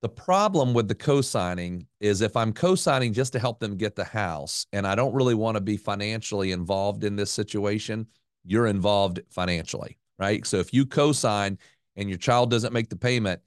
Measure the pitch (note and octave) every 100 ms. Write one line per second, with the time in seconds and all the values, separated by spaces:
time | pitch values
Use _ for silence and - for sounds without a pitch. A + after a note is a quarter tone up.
0 | A2+ - - F#3 G#3 F#3+ B2+ A#2+ G#2+ A#2
1 | - C#3 C3 A#2+ F2+ F2+ F2 F2+ - _
2 | G#2 G2+ G#2+ A#2+ A2 G#2 F3 F#3 - C3+
3 | B2 G#2+ C3 C3 A#2+ A#2 A2 G2 G#2 G2+
4 | F2+ G#2+ F#2+ D#2+ C#2+ - - G2+ G2 G2+
5 | C3 A#2+ B2+ A#2 A2+ A2 G2 G#2 - G2+
6 | G#2 A2 - G2+ F#2+ F2+ F2 G2 G2 G2+
7 | G#2 G2+ G2+ - G#2+ G#2+ G2+ G#2+ - A2
8 | A2 _ _ _ F2 G#2 A#2 G2+ F#2+ G2+
9 | G2 F2 - - F2+ E2+ D#2+ - - -
10 | _ _ F#2+ G#2+ - G2+ F2 B2+ C3+ -
11 | D3 C#3 A#2+ G#2 G2 G2 _ _ _ -
12 | G2+ F#2 - A#2+ B2 A#2 A2 A#2 A2+ A#2
13 | B2 B2 G#2 F2+